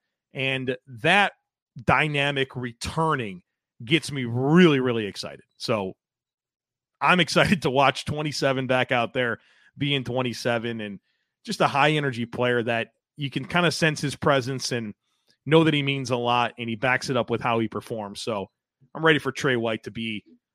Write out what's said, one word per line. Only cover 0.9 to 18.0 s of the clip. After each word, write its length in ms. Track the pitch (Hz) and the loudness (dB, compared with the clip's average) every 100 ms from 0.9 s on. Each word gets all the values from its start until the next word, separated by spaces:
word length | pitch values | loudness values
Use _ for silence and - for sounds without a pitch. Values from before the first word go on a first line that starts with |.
| 120 | -4
that 300 | 151 190 190 - _ _ _ - | 2 4 4 -2 _ _ _ -6
dynamic 720 | 107 131 151 147 143 143 135 131 | 2 2 2 0 0 0 -4 -6
returning 840 | 123 117 - 160 160 143 110 92 _ _ _ _ | -10 -10 -8 -4 -2 -2 -4 -10 _ _ _ _
gets 260 | 113 156 - | -2 0 0
me 140 | 143 | -6
really, 560 | 120 117 135 170 175 139 | -4 -2 4 6 8 6
really 260 | 127 113 101 | 2 -2 -4
excited. 380 | - 78 69 _ _ | -8 -14 -16 _ _
So 380 | - 110 95 - _ _ _ _ _ _ _ _ _ _ | -4 -4 -4 -10 _ _ _ _ _ _ _ _ _ _
I'm 200 | 143 180 | 2 4
excited 420 | 165 175 147 180 | 4 4 4 2
to 80 | 143 | 2
watch 340 | 131 139 - | 4 4 2
twenty-seven 640 | - 151 151 131 139 135 127 | -6 -6 -4 -2 0 0 0
back 260 | 127 123 | 0 2
out 200 | 127 113 | 0 0
there 260 | 131 123 107 _ _ _ - | -2 -2 -4 _ _ _ -8
being 280 | 143 143 | -4 -2
twenty-seven 760 | 127 127 127 110 123 117 117 113 | -2 -2 -2 -2 -2 -2 -2 -8
and 180 | 104 98 _ _ _ _ | -8 -12 _ _ _ _
just 160 | - - | -12 -2
a 80 | 151 | 0
high 240 | 139 151 | 4 2
energy 340 | 151 143 117 117 | 2 -2 -4 -6
player 360 | - 123 120 | -2 0 0
that 260 | 117 117 110 _ _ - | 0 -2 -4 _ _ -10
you 140 | 139 | -6
can 140 | - | -6
kinda 260 | 131 175 170 | -2 2 2
sense 300 | - 160 151 | 2 0 0
his 160 | 143 - | -4 -2
presence 560 | 156 139 123 131 - | 2 2 0 -6 -4
and 220 | 120 110 - _ _ _ _ - | -4 -6 -12 _ _ _ _ 2
know 180 | 160 | 4
that 100 | 160 | 6
he 80 | 147 | 2
means 280 | 139 139 123 | 0 -2 -2
a 60 | 123 | -2
lot 380 | 120 120 117 - | 2 2 2 -2
and 100 | 117 | -6
he 60 | |
backs 360 | 113 131 127 - | -2 0 0 0
it 60 | 123 | -2
up 140 | 110 | 0
with 100 | 117 | -2
how 180 | 131 117 | 0 0
he 100 | 110 | 0
performs. 520 | 104 - 113 | -6 -8 -10